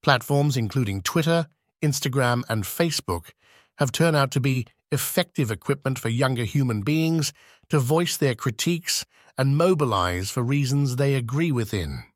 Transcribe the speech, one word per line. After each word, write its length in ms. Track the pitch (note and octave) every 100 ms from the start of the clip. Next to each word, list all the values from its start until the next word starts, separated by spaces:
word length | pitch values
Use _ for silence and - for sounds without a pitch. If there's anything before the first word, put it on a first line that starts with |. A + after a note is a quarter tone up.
Platforms 540 | - C3 - C#3+ D3 B2+
including 460 | A2+ C3+ A#2 G2
Twitter, 460 | F2+ E3+ D#3 E3 D#3 _ _ _
Instagram, 600 | D#3 C#3 C#3+ C3 B2 A#2+ B2
and 160 | A2
Facebook 680 | G2 - E3+ D3 - F2 - _ _ - _ -
have 120 | C#3
turned 240 | - E3 D3+
out 160 | C3+
to 80 | C#3
be 260 | C3 C3 A#2 _ _
effective 580 | C#3+ - - F3 - B2
equipment 480 | G#2+ - C#3+ C3+ C3
for 80 | -
younger 380 | A#2 C3 B2 A2
human 360 | D3 C3 G#2+
beings 520 | G2 D#3 D#3+ E3 C#3+ - _ _ _
to 120 | D3+
voice 360 | B2 D#3+ F3 -
their 200 | C#3 A#2
critiques 720 | - A2 - E3+ - - - _ _ -
and 200 | C3+ C#3
mobilize 760 | F3 F3+ C#3 G2+ F2+ F2+ F#2+
for 100 | -
reasons 540 | A#2+ C#3+ C3+ C#3 C#3 B2
they 200 | C#3 C3+
agree 360 | A#2 C3+ E3
within. 520 | B2+ A2+ G#2 D#2+ C2 -